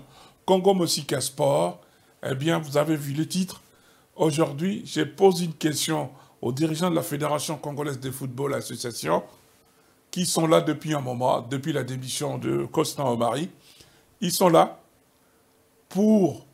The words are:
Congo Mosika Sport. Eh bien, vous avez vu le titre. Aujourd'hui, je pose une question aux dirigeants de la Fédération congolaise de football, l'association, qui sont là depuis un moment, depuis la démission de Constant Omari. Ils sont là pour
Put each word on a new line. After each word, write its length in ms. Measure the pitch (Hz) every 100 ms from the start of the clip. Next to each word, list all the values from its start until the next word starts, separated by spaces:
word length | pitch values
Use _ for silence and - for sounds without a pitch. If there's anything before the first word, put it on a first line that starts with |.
| - - - _ -
Congo 300 | 185 185 190
Mosika 460 | 170 - 139 139
Sport. 600 | - - 143 147 175 180 - _ _ _
Eh 140 | - 131
bien, 240 | 156 165
vous 180 | 151 147
avez 180 | 151 156
vu 180 | 143
le 140 | 139 160
titre. 360 | 185 185 - - _ _ _ _ -
Aujourd'hui, 680 | 156 147 165 139 185 208 -
je 160 | 147
pose 400 | 143 - 190 175
une 140 | 175 -
question 560 | 156 139 - 156 135 - - _
aux 120 | -
dirigeants 400 | 131 160 151 180
de 40 | 160
la 60 |
Fédération 560 | - 143 147 147 - 147
congolaise 420 | 147 143 147 131
de 120 | 131
football, 400 | 127 135 123 139
l'association, 720 | 123 113 123 120 113 147 - - - _ _ _ _ _ _ _
qui 160 | 180 180
sont 180 | 175 160
là 160 | 170
depuis 320 | 156 147 160
un 80 | 147
moment, 400 | 131 123 127 -
depuis 320 | 117 135 160
la 100 | 143
démission 540 | 123 131 131 - 143 131
de 280 | 131 139 139
Constant 460 | - 147 - 135
Omari. 380 | 117 117 131 185 - - - - _ _ _
Ils 100 | 180
sont 180 | - 190
là 300 | 165 196 - _ _ _ _ _ _ _ _ _ _ _
pour 560 | 180 214 214 165 120 -